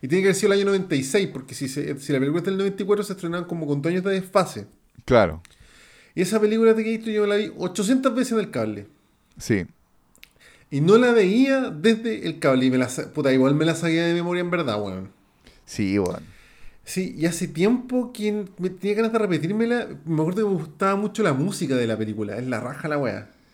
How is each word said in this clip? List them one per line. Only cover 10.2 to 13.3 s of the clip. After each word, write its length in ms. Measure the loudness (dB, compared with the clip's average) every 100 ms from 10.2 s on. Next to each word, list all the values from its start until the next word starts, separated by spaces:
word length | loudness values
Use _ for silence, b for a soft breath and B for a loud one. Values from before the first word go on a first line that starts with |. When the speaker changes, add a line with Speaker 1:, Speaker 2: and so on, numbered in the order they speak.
| -20 b b b b
Speaker 1:
Y 100 | 0
no 180 | 6 6
la 140 | 6
veía 580 | 4 4 4 4 2 -2
desde 560 | 0 2 2 0 -4 -6
el 120 | -2
cable. 260 | 2 4 4
Y 40 |
me 80 | 2
la 100 | 0
sa-, 240 | -4 -8
puta, 200 | -2 2